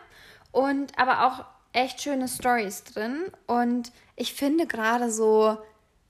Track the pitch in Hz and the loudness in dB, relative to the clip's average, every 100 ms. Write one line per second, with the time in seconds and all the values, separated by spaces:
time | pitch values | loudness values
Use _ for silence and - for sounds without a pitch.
0 | - - - - _ 247 277 277 277 - | -12 -20 -20 -20 _ 0 2 0 -2 0
1 | 254 - 254 254 - _ _ - 254 - | 2 4 2 0 -12 _ _ -2 -2 -4
2 | 285 269 254 - 247 240 196 - - 208 | -4 -4 -4 -2 0 0 -2 -8 -12 -8
3 | 220 285 381 - - 240 240 247 233 - | -6 -6 -10 -10 -4 0 0 0 -4 -14
4 | _ - 247 - 277 320 330 233 220 240 | _ -10 -8 -4 0 0 0 -2 0 0
5 | 240 220 220 220 214 214 - _ _ _ | 0 2 4 4 4 0 -6 _ _ _